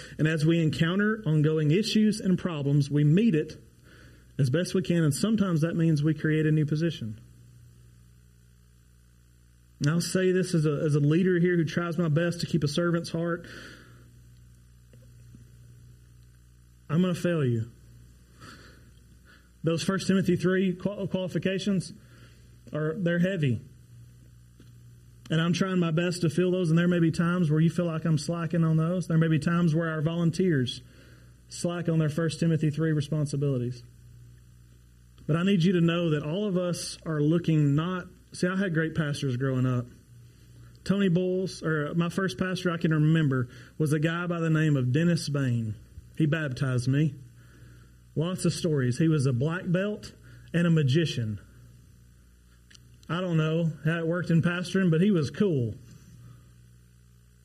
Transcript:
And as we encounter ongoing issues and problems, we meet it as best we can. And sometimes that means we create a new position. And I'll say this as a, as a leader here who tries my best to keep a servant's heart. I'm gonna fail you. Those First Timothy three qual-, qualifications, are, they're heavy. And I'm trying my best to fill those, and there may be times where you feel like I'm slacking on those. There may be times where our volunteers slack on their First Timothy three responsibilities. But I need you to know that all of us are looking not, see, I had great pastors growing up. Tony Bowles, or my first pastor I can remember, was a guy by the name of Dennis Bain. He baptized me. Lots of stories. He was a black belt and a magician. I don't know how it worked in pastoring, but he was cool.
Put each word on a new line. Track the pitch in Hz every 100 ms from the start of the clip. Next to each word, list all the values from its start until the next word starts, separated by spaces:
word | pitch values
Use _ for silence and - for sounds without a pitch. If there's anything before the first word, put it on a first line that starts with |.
| - -
And | 151
as | 160
we | 151 170
encounter | 156 - 165 190 208 220 214
ongoing | 156 151 156 151
issues | 170 214 214 214 214
and | 196 180
problems, | 185 156 143 147 143
we | 143
meet | 147 170 233 156
it | - - - - - - - - - -
as | 139
best | 147 185
we | 190
can. | - 175
And | 160
sometimes | 143 208 220 196 165
that | 165 170
means | 165 151
we | 151 156
create | 156 156 156
a |
new | 156 151
position. | 151 165 - 110 107 - - - - - - - - - - - _ _ _ - - - - _ _ - - - - _ -
And | 147
I'll | 170
say | 170 190 185
this | 185 180
as | 170 151
a, |
as | 143 156 147
a |
leader | 143 160 185 175
here | 180 175
who |
tries | 156 - 175 170
my | 165
best | 147 170 170
to | 151
keep | 165
a | 143
servant's | 175 175 170 170
heart. | 165 170 170 - - - - - - - - - - - - - - - - - - - - - - - - - - - - - - - - - - -
I'm | 151
gonna | 180 175
fail | 175 170 131
you. | 117 110 - - - - - - - - - - - - - - - - - - -
Those | 156 165
First | - 190 -
Timothy | 196 180 175
three | 180 185 190
qual-, | 180 190 208 196
qualifications, | 190 185 175 180 190 208 196 - - - - - - - - -
are, | 151 156 160
they're | 170 175
heavy. | 180 196 147 113 - - - - - - - - - - - - - - - - -
And | 160
I'm | 170
trying | 170 190 185
my | 170
best | 160 175 175
to | 165
fill | 170 180
those, | 180 175
and | 165
there | 175
may | 175
be | 165
times | - 170 180 165
where | 156
you | 165
feel | 165 175
like | 160
I'm | 170 156
slacking | - 170 165 175
on | 160 160
those. | 160 180 170
There | 160
may | 165
be | 160
times | 160 170 175 151
where | 165
our | 156
volunteers | 151 170 165 - 185 147 123 - - - - - - - -
slack | - 175 175 170
on | 160
their | 156
First | 151 165 -
Timothy | 170 160 156
three | 147 160
responsibilities. | 151 143 151 143 139 143 131 120 123 - - - - - - - - - - - - - - -
But | 160
I |
need | 185 202
you | 165
to | 180
know | 165 170 170
that | 151
all | 151 175 214
of | 180
us | 180 156 - - -
are | 151
looking | 147 170 170 156 143 143
not, | 170 185 - - -
see, | - 180
I | 190
had | 196
great | 160 160 160
pastors | 147 143 139 120
growing | 135 131 127
up. | 123 120 - - - - - - - - -
Tony | - 196 196
Bowles, | 175 185 185 185 -
or | 156 156 147
my | 170 170
first | 180 190 185
pastor | 185 180 180
I | 165
can | 170
remember, | 160 151 160 151 131 123 - - -
was | 156
a | 156
guy | 156 165 175
by | 170
the | 165
name | 156 156 143
of | 127
Dennis | 131 170 170 -
Bain. | 143 135 120 110 104 - - - -
He | 156
baptized | 165 151 123 135 127 123
me. | 139 156 - - - - - - - - - - -
Lots | 165 185 175
of |
stories. | - 175 147 123 117
He | 160
was | 156 135
a |
black | 117 147 170 185
belt | 175 202 208 - - - - - 170
and | 175
a |
magician. | 160 139 143 156 - 110 101 - - - - - - - - - _ - - - - - - -
I | 165
don't | 185 165
know | 156 160 165 -
how | 156 170
it | 165
worked | 175 -
in | 165
pastoring, | 175 175 180 190 185
but | 160
he | 202
was | 180 131
cool. | - 208 147 113 - - - - - - - - - - - _ _ - - _ _